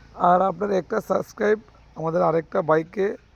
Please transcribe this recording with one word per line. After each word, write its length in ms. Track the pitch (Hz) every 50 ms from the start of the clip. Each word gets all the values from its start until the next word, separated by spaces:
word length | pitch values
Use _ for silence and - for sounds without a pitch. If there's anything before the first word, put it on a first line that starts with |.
| - - - - 185 180
আর 100 | 180 180
আপনার 300 | 185 190 180 165 208 202
একটা 260 | 202 185 165 - 226 214
সাবস্ক্রাইব 580 | - - 190 190 - - - - 214 208 214 214 214 - - - - - - -
আমাদের 240 | 156 160 160 180
আরেকটা 380 | 180 165 156 165 160 - - 190
বাইকে 440 | 175 151 156 160 165 165 - 208 190 202 247 - - _ _